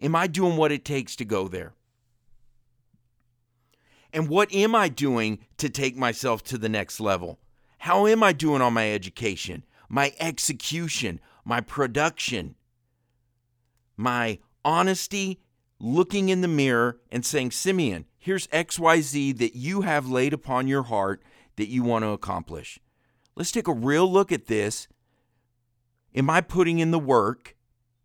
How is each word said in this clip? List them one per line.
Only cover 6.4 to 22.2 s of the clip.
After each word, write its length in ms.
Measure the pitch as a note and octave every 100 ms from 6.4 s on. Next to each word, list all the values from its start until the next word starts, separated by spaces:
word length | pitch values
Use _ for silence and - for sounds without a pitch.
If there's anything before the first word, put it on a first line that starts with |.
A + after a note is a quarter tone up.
to 140 | - B2+
the 100 | A2
next 300 | G#2+ F#2 -
level? 400 | G#2+ F#2 E2+ - _ _ _ -
How 300 | E3+ F#3+ G#3+
am 160 | A3+
I 80 | G#3
doing 280 | C#3+ D#3 C#3
on 140 | B2
my 180 | A2+ G#2+
education, 720 | G#2 F2+ - A2+ F#2 - D#2 - _ -
my 240 | C3 C#3 -
execution, 1040 | E3 C3 - C3 - D#3 E3 - G#2 E2 _ _
my 160 | - A#2
production, 960 | - C#3+ B2+ B2 D#3+ - - A2+ D2+ - _ _ _ _ _ _ _ _ _ _ _ _ _ -
my 440 | B2 A#2+ A2+ G2 _ _
honesty, 760 | - E3 F#3 F#3 - G3+ F#3+ F3+ _ _ _ -
looking 520 | A2+ D#3 F3+ G3+ F#3+
in 100 | F#3
the 80 | F3+
mirror 500 | D3 C3+ A#2+ A#2+ A#2 -
and 120 | A#2+
saying, 280 | - D3 B2+
"Simeon, 540 | - F#3+ F#3 C3+ E2+ - _
here's 300 | F3+ F#3+ -
X, 300 | D#3 E3 -
Y, 200 | E3 E3+
Z 320 | C#3 D3 C#3
that 200 | A#2+ A#2
you 280 | B2 C#3 G3
have 260 | F#3+ D3 B2+
laid 240 | B2+ C#3
upon 340 | D3 C3+ B2+ C3+
your 160 | C#3
heart 400 | A#2+ G#2 G2 G2+ _ _ _
that 140 | - G#2+
you 160 | B2+
want 200 | A#2+ A2+
to 40 | G#2+
accomplish. 720 | G2+